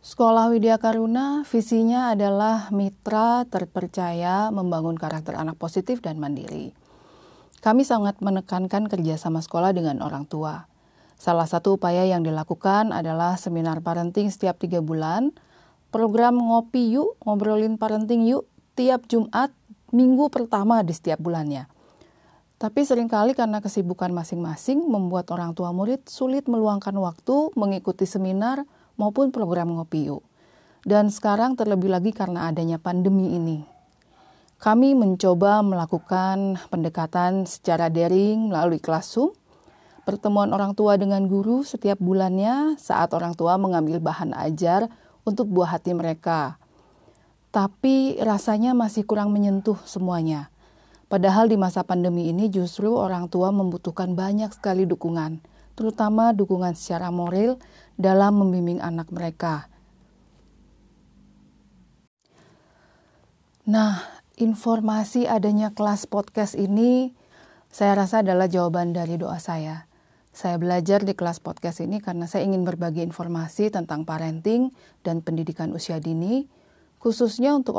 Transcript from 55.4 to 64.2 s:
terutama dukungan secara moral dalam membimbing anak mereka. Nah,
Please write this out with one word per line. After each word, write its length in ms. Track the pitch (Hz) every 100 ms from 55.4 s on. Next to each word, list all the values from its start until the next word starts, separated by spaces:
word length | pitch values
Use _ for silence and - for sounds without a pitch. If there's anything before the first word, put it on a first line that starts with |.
| _ - - -
terutama 560 | 220 220 214 214 233
dukungan 400 | 208 196 185 180
secara 400 | 165 - 170 180
moral 480 | 175 170 185 233 254 - - - -
dalam 440 | 190 190 202 202
membimbing 400 | 196 180 170 175
anak 280 | 170 165 165
mereka. 600 | 170 170 165 170 151 - _ _ _ _ _ _ _ _ _ _ _ _ _ _ _ _ _ _ _ _ _ _ _ _ _ _ _ _ _ _ _ _ _ _ _ _ _ _ _ -
Nah, 320 | 220 214 185 - -